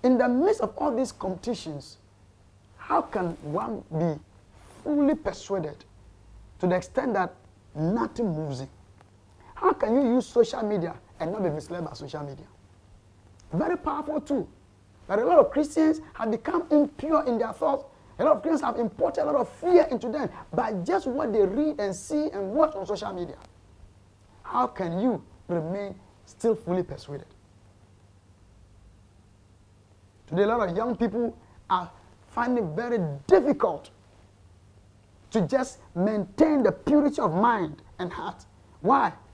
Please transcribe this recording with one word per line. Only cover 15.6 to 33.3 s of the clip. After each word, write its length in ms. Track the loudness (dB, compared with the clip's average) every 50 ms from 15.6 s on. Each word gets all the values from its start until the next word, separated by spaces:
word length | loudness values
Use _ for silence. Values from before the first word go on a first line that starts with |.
| 0 0 2 2 4 4 4 0 -4 -16 -8
have 160 | -6 -2 -2
become 360 | -2 -2 -2 -2 -2 -2 0 4
impure 540 | 4 4 4 4 0 -8 -2 0 2 2 2
in 120 | 2 0 0
their 140 | -2 -4 -2
thoughts. 320 | 0 0 2 2 0 -2 -10 -20 -20 -20 -20 -4 2
A 60 | 4
lot 120 | 4 4
of 60 | 4 2
Christians 200 | 0 0 0 0
have 160 | -2 -2 -2
imported 440 | -4 -4 -2 0 -2 0 0 0 0
a 40 |
lot 100 | 0 2
of 120 | 0 0 -2
fear 360 | -6 -6 0 6 6 6 6 6
into 180 | 0 -4 -4 -4
them 220 | -4 -4 -4 -6 -6 -10 -16 -6 -2
by 180 | -2 -2 0 -2 -4 -2
just 220 | 0 0 0 0
what 260 | -2 -4 -2 -2 0 4
they 120 | 4 4
read 340 | 4 4 0 0 0 0 -2
and 160 | -4 -4 -4
see 360 | -6 -8 -4 -2 -2 -2 -2
and 220 | -4 -4 -6 -2 2
watch 200 | 2 2 2 2
on 120 | -6 -6
social 260 | -6 -6 -6 -6 -8 -6
media. 240 | -6 -8 -8 -10 -16 -18 -20 -20 -20 _ -20 -20 -20 -20 -20 -20 -20 -20 -20 _ _ -20 _ -20 -20 -16
How 240 | -4 0 0 0
can 320 | 0 -2 -4 -6 -4 -2 0
you 240 | 0 0 0 -2 -6 -14 -20 -20 -8
remain 480 | -4 -4 -2 -2 -4 -6 -6 -8 -10 -12 -14 -20 -20 -20 _ -20
still 300 | -20 -16 -2 0 0 0
fully 280 | 0 -2 -2 -2 -2 -2
persuaded? 440 | -4 -8 -14 -12 -12 -12 -14 -14 -16 -20 -20 -20 -20 -20 -20 -20 -20 _ -20 -20 _ -20 -20 _ -20 -20 -20 _ _ -20 _ -20 -20 -20 -20 -20 -20 -20 -20 -20 -20 -20 -20 -20 -20 _ -20 -20 -20 _ _ -20 _ -20 _ -20 _ -20 _ _ _ -20 -20 _ -20 _ -20 _
Today, 180 | -6 0 0 2
a 20 |
lot 200 | 2 2 0 0
of 80 | -2 -2
young 220 | -2 -2 -2 -2
people 400 | 0 -2 -2 0 -2 -4 -4 -6 -10 -20 -20 -20 -20 -4 -2
are 220 | -2 -2 -2 -6 -16 -20 -20 -20 -20 -20 -20 -10 -4 -4
finding 260 | -2 0 0 0 -2
it 120 | -2 -4
very 220 | -4 -4 -2 -2 -2 -2 -2 -4 -8 2
difficult 640 | 4